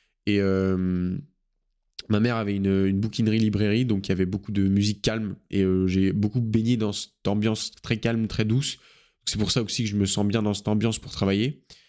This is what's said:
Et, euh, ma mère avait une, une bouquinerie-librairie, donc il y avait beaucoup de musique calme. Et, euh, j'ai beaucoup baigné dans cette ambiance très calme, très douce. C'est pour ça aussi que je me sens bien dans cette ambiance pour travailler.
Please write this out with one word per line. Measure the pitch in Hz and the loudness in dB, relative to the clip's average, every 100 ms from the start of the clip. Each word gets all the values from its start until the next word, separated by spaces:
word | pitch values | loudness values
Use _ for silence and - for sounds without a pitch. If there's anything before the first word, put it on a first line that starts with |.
| _ _ - | _ _ 0
Et, | 101 | 2
euh, | 98 95 95 92 92 90 90 92 - _ _ _ _ _ _ - - | 2 2 2 2 0 0 -2 -4 -10 _ _ _ _ _ _ -12 -2
ma | 107 | 0
mère | 117 117 | 0 0
avait | 104 101 | -2 -2
une, | 98 98 98 | 0 2 2
une | 98 | 0
bouquinerie-librairie, | 110 - 110 110 110 101 104 107 127 | -2 0 0 2 2 2 0 2 0
donc | 101 98 | -2 0
il | |
y | |
avait | 92 95 | 0 0
beaucoup | 98 - | -2 -4
de | 98 98 | 0 2
musique | 98 104 104 | 2 2 0
calme. | - 113 107 - _ | -2 -2 -4 -8 _
Et, | 98 | 0
euh, | 95 92 92 | 2 2 2
j'ai | 92 95 | 2 2
beaucoup | 101 104 123 | 2 0 0
baigné | 113 110 113 120 | 0 0 2 0
dans | 107 | 0
cette | 98 - _ - | -4 -10 _ -2
ambiance | 104 107 110 - | 0 0 -2 -4
très | - - 113 | -8 -4 -2
calme, | 117 117 110 | 0 0 -2
très | - 107 | -2 0
douce. | 120 139 - - _ _ _ - | 0 -2 -8 -16 _ _ _ -6
C'est | 104 | -2
pour | 101 | 0
ça | - | 0
aussi | 110 - | -2 -2
que | 113 | -2
je | 101 | 0
me | 98 | 0
sens | 104 104 | 0 0
bien | 110 | 0
dans | 104 | 0
cette | 101 - | -2 -2
ambiance | 107 113 110 | 0 0 -2
pour | - | -8
travailler. | - 98 98 123 151 - - | -2 0 2 0 -4 -14 -20